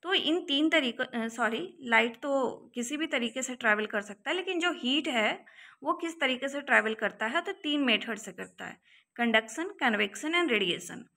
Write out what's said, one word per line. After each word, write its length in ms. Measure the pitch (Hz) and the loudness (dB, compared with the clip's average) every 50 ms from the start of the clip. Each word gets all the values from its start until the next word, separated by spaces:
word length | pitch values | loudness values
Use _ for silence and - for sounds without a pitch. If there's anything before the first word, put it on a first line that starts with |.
| - | -2
तो 120 | 330 381 | 0 0
इन 300 | 349 - 269 311 359 349 | 0 2 2 0 0 0
तीन 240 | - 285 277 302 320 | 0 0 2 2 4
तरीकों, 360 | 302 320 277 247 226 - 254 | 4 4 2 2 -2 -2 -6
अ, 240 | 254 - 240 226 226 | -4 -2 -4 -4 -4
सॉरी, 500 | 226 240 240 214 220 240 339 381 - - | -2 0 0 0 0 -2 -6 -6 -10 -12
लाइट 400 | 277 240 233 226 226 240 233 - | -4 2 4 4 4 4 -2 -6
तो 300 | - 285 277 269 262 - - - - - _ | -4 0 0 2 2 0 -2 -6 -14 -12 _
किसी 220 | 240 240 240 294 | -6 -4 -4 -2
भी 100 | 294 320 | -4 -2
तरीके 360 | 311 320 269 240 233 220 262 254 | -2 0 -2 -2 -2 -4 -6 -6
से 120 | - 254 | -6 -8
ट्रैवल 320 | 240 233 226 208 208 214 | -2 2 2 4 4 2
कर 140 | 208 - 214 | -2 -2 -4
सकता 300 | 196 - 208 _ _ 262 | -4 -6 -14 _ _ -4
है, 60 | 320 | -2
लेकिन 240 | 359 359 370 381 339 | -2 -2 -2 -2 0
जो 120 | 330 359 320 | 0 0 0
हीट 360 | - - 247 269 302 - 320 | 0 -2 0 0 0 0 0
है 360 | 262 233 214 226 320 381 - - - - - - - _ - | 0 2 2 2 0 -2 -8 -20 -20 -20 -20 -20 -20 _ -2
वो 100 | 285 339 | -2 -2
किस 280 | 330 - 330 320 - | -2 -2 -8 -4 -2
तरीके 280 | 294 262 254 240 262 277 | 0 0 0 0 -2 -4
से 120 | 269 285 | -4 -6
ट्रैवल 340 | 277 285 254 214 214 220 220 | 0 4 4 4 4 4 -2
करता 320 | 220 226 202 - - 220 | 0 -2 -4 -2 -2 -4
है, 140 | 220 254 339 | 0 0 -2
तो 120 | 339 - 381 | -2 -2 -8
तीन 280 | - - 302 294 294 | -6 -4 -2 0 2
मेथड 380 | 277 254 220 208 214 233 226 202 | 4 4 4 2 2 -2 -6 -6
से 140 | - 202 180 | -8 -12 -10
करता 340 | - 190 180 _ - 185 | -10 -12 -12 _ -14 -12
है, 140 | 175 - - _ _ _ _ _ _ _ - | -12 -12 -14 _ _ _ _ _ _ _ 0
conduction, 460 | 240 233 220 220 - - - - 330 392 403 - 294 | 0 4 4 4 4 4 -6 -6 -6 -6 -6 0 0
convection 520 | 247 220 202 208 202 - - - 311 330 | 2 2 2 0 -2 -2 -6 -4 0 2
and 140 | 349 349 311 | 2 2 4
radiation। 500 | 240 208 196 175 165 135 - - - - - - _ | 2 2 2 0 -2 -4 -6 -12 -14 -14 -14 -18 _